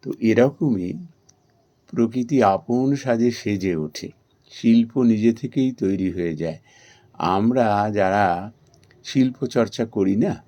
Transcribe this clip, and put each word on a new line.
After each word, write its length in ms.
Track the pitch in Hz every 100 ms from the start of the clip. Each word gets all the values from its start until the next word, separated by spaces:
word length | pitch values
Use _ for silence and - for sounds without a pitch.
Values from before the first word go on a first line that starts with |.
তো 60 | - -
এরকমই 680 | 110 110 127 - 156 104 90 101 175 _ _ _ _ _ _ _ _
প্রকৃতি 440 | - 117 123 120 139
আপন 440 | 104 95 - 120 135 139
সাজে 340 | 131 117 120
সেজে 420 | 117 107 101 92 82
ওঠে, 340 | 78 - - - _ _ _
শিল্প 400 | - 117 117 113 135
নিজে 280 | 123 110 113
থেকেই 360 | 113 123 139 131
তৈরি 380 | 127 95 95 95
হয়ে 220 | 87 85 78
যায়। 240 | 82 78 _ _ - _ _ -
আমরা 480 | - 95 110 127 113 101 104
যারা 320 | 101 95 98 98 87 101 - _ _ _ _ -
শিল্প 320 | 139 131 123 131
চর্চা 380 | 123 110 - 113
করি 300 | 110 95 98
না 180 | 180 -